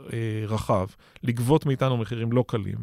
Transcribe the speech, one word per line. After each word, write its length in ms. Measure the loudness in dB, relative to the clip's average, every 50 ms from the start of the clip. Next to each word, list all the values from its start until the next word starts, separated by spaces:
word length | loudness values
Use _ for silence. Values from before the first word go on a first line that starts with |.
| -14 -8 -6
אה, 320 | -4 -4 -4 -4 -4 -4
רחב, 400 | -2 -4 -2 0 2 2 2 2 -2 -6 -12 -20 _ -18 -8 -4
לגבות 440 | -2 -2 0 2 4 4 4 4
מאיתנו 300 | 2 0 2 2 0 0
מחירים 360 | 0 -2 -4 -4 -4 -2 2 2
לא 120 | 2 2 2
קלים, 280 | 0 -4 -4 -4 -6 -6